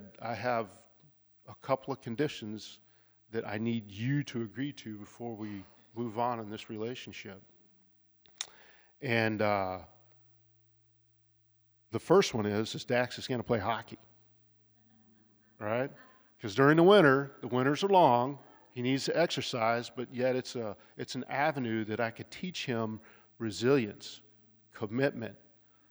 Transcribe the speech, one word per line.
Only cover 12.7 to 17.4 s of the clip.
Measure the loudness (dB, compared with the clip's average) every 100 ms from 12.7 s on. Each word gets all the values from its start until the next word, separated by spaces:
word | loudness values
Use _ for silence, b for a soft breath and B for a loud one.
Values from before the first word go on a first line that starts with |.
is | -6
Dax | -2 -2 -2 -6
is | -6
gonna | -4
play | 0 0
hockey, | 0 -4 -6 -18 _ _ _ _ _ _ _ _ _ _ _ _ _ _ _ -10
right? | -4 -2 -2 -8 B B B B
'Cause | -4 4
during | 6 8
the |
winter, | 8 10 8 6 2 -8